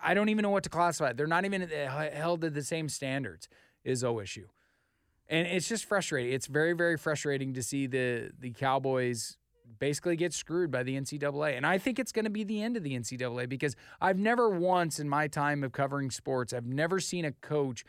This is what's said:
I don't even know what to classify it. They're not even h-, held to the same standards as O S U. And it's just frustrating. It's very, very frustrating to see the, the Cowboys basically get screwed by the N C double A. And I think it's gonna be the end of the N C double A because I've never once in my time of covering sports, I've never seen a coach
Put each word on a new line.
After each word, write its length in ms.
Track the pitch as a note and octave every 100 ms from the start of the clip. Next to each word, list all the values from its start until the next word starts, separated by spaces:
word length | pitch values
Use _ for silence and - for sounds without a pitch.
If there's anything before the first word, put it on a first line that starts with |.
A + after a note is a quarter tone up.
I 100 | D#3+
don't 140 | F#3 G#3+
even 140 | G#3+
know 60 | G#3
what 140 | G3
to 60 | -
classify 420 | D#3+ E3+ D#3+ C#3
it. 60 | A#2
They're 100 | D3+
not 180 | E3+ G3
even 160 | F#3+
h-, 520 | F3 D3+ C#3 C#3+ D3+
held 280 | D3+ E3 E3+
to 80 | E3
the 140 | D3
same 260 | C3 D#3+ D3+
standards 580 | - C#3 C#3 A2+ D#2+ - - _ _ B2+
as 180 | B2+
O 140 | B2 A#2
S 180 | G2 A2+
U. 120 | F#2 _ _ _ _ _ _ _ -
And 200 | D#3+ F3
it's 200 | F3+ -
just 180 | A3+ -
frustrating. 480 | G3+ - C#3 B2
It's 140 | C3 -
very, 260 | D3 E3
very 240 | E3+ E3+ D#3+
frustrating 560 | D#3+ D3 D3 C#3 C3+
to 80 | C3
see 240 | A#2+ C#3 C3
the, 460 | C3 B2 A#2 - -
the 120 | B2+
Cowboys 840 | A2+ C3+ C3+ C3+ C3 B2 A2+ - - _ _ A#2 A2
basically 380 | C#3 D3 F3 E3
get 180 | F3
screwed 380 | - - E3+ E3+
by 100 | C3
the 140 | B2+ C3+
N 100 | C3
C 140 | D3
double 240 | C#3+ C#3
A. 60 | D3+
And 180 | B2 D3+
I 100 | F#3+
think 220 | C4 A#3+
it's 120 | B3+
gonna 200 | A3 G#3+
be 120 | G#3
the 200 | G3+ G#3+
end 140 | A3+ A#3+
of 60 |
the 120 | D3 B2+
N 80 |
C 120 | A2 B2
double 240 | B2 B2
A 60 | B2
because 300 | C3+ D3 - - -
I've 160 | F3+ F#3+
never 320 | G#3+ A#3+ A3+
once 500 | F3 F3+ F3+ E3 D3
in 80 | D3
my 200 | C#3+ D3+
time 360 | D3 D3 D3
of 80 | C3+
covering 380 | - C#3 C#3 C3+
sports, 440 | - C#3 C3 A#2
I've 120 | B2 A#2+
never 340 | C3+ E3 F#3+
seen 260 | - F3+ D3+
a 60 |
coach 520 | - - D3+ C3+ A#2